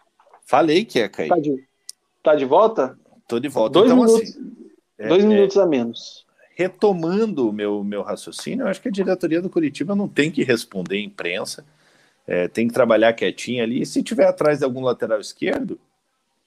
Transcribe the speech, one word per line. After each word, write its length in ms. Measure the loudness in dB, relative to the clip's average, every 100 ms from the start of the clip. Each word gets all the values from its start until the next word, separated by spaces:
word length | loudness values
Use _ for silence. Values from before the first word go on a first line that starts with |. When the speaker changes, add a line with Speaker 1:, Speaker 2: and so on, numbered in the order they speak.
| _ _ _ _
Speaker 1:
Falei 400 | 0 2 4 2
que 120 | 2 -2
ia 120 | -2
cair. 180 | -2 -2
Speaker 2:
Tá 80 |
de, 320 | 0 0 -6 _ _ -20 -20 _ _
tá 120 | 2
de 100 | 2
volta? 520 | 4 4 4 2 -4 -6 _ _ -6
Speaker 1:
Tô 100 | -4
de 120 | -4
volta. 240 | -2 2
Speaker 2:
Dois 180 | 4 6
Speaker 1:
Então, 140 | 6
Speaker 2:
minutos, 240 | 6 4 2
Speaker 1:
assim, 260 | -12 -18 -18 -20 _ _ -8
é, 100 | 0
Speaker 2:
dois 160 | 2
Speaker 1:
é, 20 | 4
Speaker 2:
minutos 300 | 4 4 4
a 80 |
menos. 600 | 2 0 -2 -8 -16 -20 _ _ _
Speaker 1:
retomando 920 | -4 -4 0 0 0 -2 -2 -2 0 -2
o 40 |
meu, 300 | 0 -4 -2
meu 180 | -4 -6
raciocínio, 640 | -6 -8 -10 -12 -8 -4
eu 60 | -4
acho 120 | -4
que 60 | -6
a 40 |
diretoria 500 | -4 -2 -2 -2 -2
do 80 | -2
Coritiba 460 | -2 -2 -4 -4
não 120 | -2 -2
tem 240 | 0 -2
que 120 | 0
responder 540 | 0 -2 -2 -10 -6 -6
à 40 |
imprensa, 640 | -8 -8 -6 -6 -8 -14 _ _ _ _ _ _
é, 220 | -4 -2 -2
tem 200 | -2 -2
que 60 |
trabalhar 400 | 0 2 4 4
quietinho 500 | 2 -4 -6 -8 -4
ali, 180 | -4 -4
e 40 |
se 180 | -4 -4
tiver 240 | -4 2 2
atrás 320 | 2 0 0
de 60 |
algum 160 | -2 -2
lateral 380 | -4 -4 -2 -4
esquerdo, 600 | -6 -8 -4 -4 -6 -12 _ _ _ _ _ _